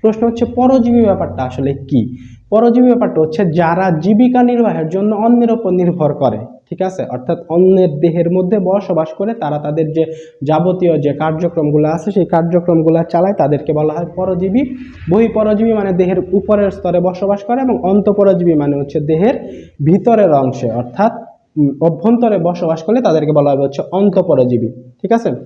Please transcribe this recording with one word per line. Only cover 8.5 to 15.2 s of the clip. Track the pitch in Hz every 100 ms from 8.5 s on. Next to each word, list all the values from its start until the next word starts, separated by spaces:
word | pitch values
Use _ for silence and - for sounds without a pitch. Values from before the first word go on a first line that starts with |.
| 208
বসবাস | 180 202 196 165 156
করে | - 202
তারা | 233 147 151
তাদের | 147 156 156
যে | 156 160 - - _
যাবতীয় | 135 151 180 180 - 156
যে | 143
কার্যক্রমগুলো | 139 156 160 175 170 147 151 151
আছে, | 170 208
সেই | 196 160
কার্যক্রমগুলো | 165 165 175 175 165 160 165 165
চালায়, | 170 185
তাদেরকে | 196 147 143 -
বলা | 151 156
হয় | 156 175 -
পরজীবী। | 185 180 185 226 285 - - - -
বহিঃপরজীবী | 190